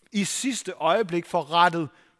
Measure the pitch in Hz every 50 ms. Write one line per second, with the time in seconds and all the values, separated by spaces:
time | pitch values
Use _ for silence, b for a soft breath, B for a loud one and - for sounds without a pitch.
0 | B _ - 208 196 - - - - 277 240 - - 185 180 - 151 165 175 226
1 | 226 165 170 175 165 - - 175 147 139 160 170 175 180 165 170 156 131 b b
2 | b b b